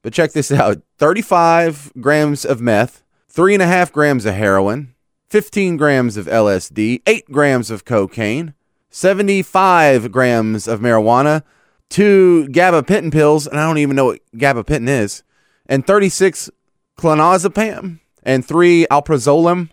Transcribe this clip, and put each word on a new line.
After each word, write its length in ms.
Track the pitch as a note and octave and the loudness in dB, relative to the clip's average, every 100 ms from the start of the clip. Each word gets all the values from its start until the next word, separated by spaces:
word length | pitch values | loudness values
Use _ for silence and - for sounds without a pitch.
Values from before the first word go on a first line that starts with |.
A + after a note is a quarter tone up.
But 140 | A2+ | -8
check 180 | A#2 D#3 | -2 -2
this 180 | D3+ C3+ | -2 -2
out, 300 | C#3 G#2 G#2+ _ _ | 0 0 -2 _ _
thirty-five 960 | D3 F#3+ - F3+ E3+ E3+ E3+ C#3+ C#3+ - | 0 0 0 0 2 2 0 -4 -16 -6
grams 460 | A#2+ D3+ D3+ C#3+ - | 0 2 0 -2 -4
of 160 | B2+ | -4
meth, 420 | A#2+ G#2 A#2+ _ _ _ _ | 0 0 0 _ _ _ _
three 240 | - F3+ | -2 2
and 100 | G3+ | 2
a 40 | F3+ | 2
half 260 | F#3 F3+ | 0 -2
grams 320 | - D3 C3+ | 0 0 0
of 100 | G#2+ | -2
heroin, 600 | G2 G#2 G2 G2 A#2 C#3 _ _ _ _ | -2 0 0 0 -4 -10 _ _ _ _
fifteen 480 | G#3 G3+ - F#3+ E3 | -4 -2 -4 -2 0
grams 400 | D3 C3+ B2 G#2 | 0 2 0 -4
of 100 | E2+ | -4
L 200 | A2+ G#2 | 0 0
S 220 | F#2+ - | 0 -6
D, 320 | - G#2+ B2 - | -6 -4 -2 -2
eight 240 | A3+ _ | -2 _
grams 400 | C#3 D3 C3 G#2+ | -2 0 0 -4
of 140 | A2 | -12
cocaine, 680 | - A#2 F#2+ - G#2+ B2 E3 - _ _ _ | -4 -4 -4 -4 -6 -6 -8 -16 _ _ _
seventy-five 1200 | - F3+ G3 G3+ G3 F3+ F#3 F#3+ F3+ D#3 C3 A2+ | -2 0 0 0 -2 -2 0 2 4 4 2 0
grams 560 | G2+ B2+ A#2 A2 A2 G#2+ | -2 0 0 -2 -4 -6
of 140 | A2+ | -4
marijuana, 640 | A#2+ A2+ G#2+ A#2+ D3 D3+ - _ _ _ _ | 0 2 4 2 2 0 -4 _ _ _ _
two 580 | - G#3 G3 F#3 F3 C#3 | 0 4 6 6 4 2
gabapentin 600 | C#3 F3+ E3+ C#3 G3 E3 | 0 2 2 0 -2 0
pills, 340 | D#3 D3+ D#3 D3 | 0 2 2 -2
and 140 | D3 | -4
I 60 | D#3 | -2
don't 100 | D#3 | -2
even 180 | D3 | -2
know 120 | C#3 C3 | 0 0
what 140 | G2 _ | -2 _
gabapentin 540 | A2+ C#3 B2+ G#2 D3 A#2 | -4 -2 -2 -4 -4 -2
is, 340 | C#3 G2+ - _ _ _ _ _ | -2 -4 -8 _ _ _ _ _
and 200 | C3+ C3 | -4 0
thirty-six 640 | G3+ G3 - F#3+ - - _ _ _ _ _ | 0 0 0 -2 -2 -16 _ _ _ _ _
clonazepam, 1040 | E3 D3+ D#3+ F#3 F#3 F3 A3 - F#3+ E3 _ _ | -2 2 2 2 0 -4 -6 -6 -14 -16 _ _
and 240 | - C3 B2+ | -4 -2 -2
three 400 | D#3 F3 E3+ E3 | 0 4 4 2
alprazolam. 800 | D3 C#3+ D3+ A#2 D3 E3+ F3+ E3+ | 0 0 -2 2 2 2 0 -6